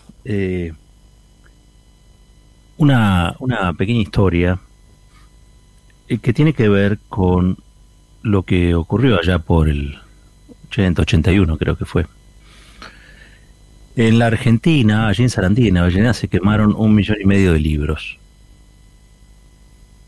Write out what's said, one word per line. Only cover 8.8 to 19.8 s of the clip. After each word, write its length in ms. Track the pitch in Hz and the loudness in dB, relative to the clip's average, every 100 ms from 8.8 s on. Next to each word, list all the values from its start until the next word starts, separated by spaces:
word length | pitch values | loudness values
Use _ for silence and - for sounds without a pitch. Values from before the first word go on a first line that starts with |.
| 82 104 131 95 | -2 0 2 0
allá 220 | 85 90 | 0 -2
por 300 | - 85 78 | 0 0 2
el 280 | 71 71 - - - - _ - - | -2 -6 -12 -20 -20 -20 _ -20 -20
ochenta, 380 | - - 95 82 | -12 -2 -2 0
ochenta 280 | 80 82 78 | 0 0 2
y 80 | 98 | 2
uno 180 | 85 78 | 0 -2
creo 220 | - 76 | -4 -4
que 60 | |
fue. 200 | - 87 78 _ - - - - - - - - - - - - - - - - - | -4 -4 -6 _ -20 -20 -20 -20 -20 -20 -20 -20 -20 -20 -20 -20 -20 -20 -20 -20 -12
En 240 | - 113 117 | -2 2 4
la 80 | 117 | 2
Argentina, 800 | 113 123 113 170 151 107 107 110 | 0 0 0 2 2 2 2 0
allí 160 | 98 | 0
en 80 | 123 | 0
Sarandí, 380 | - 90 107 113 | 0 0 2 2
en 80 | 90 | 2
Avellaneda, 380 | 87 90 120 | 2 2 0
se 120 | - 98 | -2 -2
quemaron 480 | 90 98 107 107 104 | -2 0 2 0 2
un 160 | 110 | 2
millón 260 | 107 95 107 | 2 2 0
y 60 | 98 | 0
medio 260 | 98 92 | 2 2
de 80 | 80 | 2
libros. 580 | 78 76 73 76 - - - _ - - - - - - _ - - - - - - - | 0 -2 -4 -6 -10 -18 -20 _ -20 -20 -20 -20 -20 -20 _ -20 -20 -20 -20 -20 -20 -20